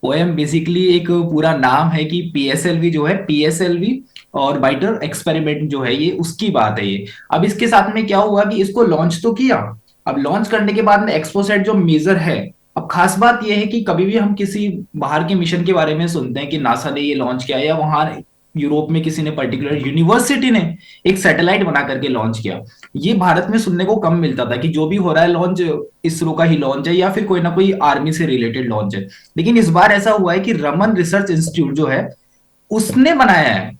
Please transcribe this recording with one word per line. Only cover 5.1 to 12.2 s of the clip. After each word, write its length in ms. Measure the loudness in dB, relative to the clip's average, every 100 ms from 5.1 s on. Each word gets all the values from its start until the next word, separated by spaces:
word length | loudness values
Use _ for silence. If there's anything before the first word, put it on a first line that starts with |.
| -6 -2 -2 -2 -2 -4
जो 120 | -2
है, 220 | -2 0
ये 80 | 0
उसकी 380 | -2 -6 -4 -2
बात 300 | 0 0 0
है 80 | -4
ये। 180 | -4 -8 -16 -4
अब 140 | 0 0
इसके 220 | 0 2
साथ 280 | 4 2 -2
में 120 | 0
क्या 100 | 0
हुआ 260 | 2 2
कि 180 | 0 0
इसको 220 | -2 2
लॉन्च 360 | 2 4 0 0
तो 100 | -2
किया, 460 | 0 0 0 -2 -12 _ _ -6
अब 100 | -4
लॉन्च 300 | -2 -2 0
करने 260 | 0 0
के 80 | 0
बाद 220 | 2 2
में 100 | 2
एक्सपोसेट 520 | -2 -2 -2 0 0 2
जो 80 |
मेजर 440 | 2 2 2 2
है, 340 | 0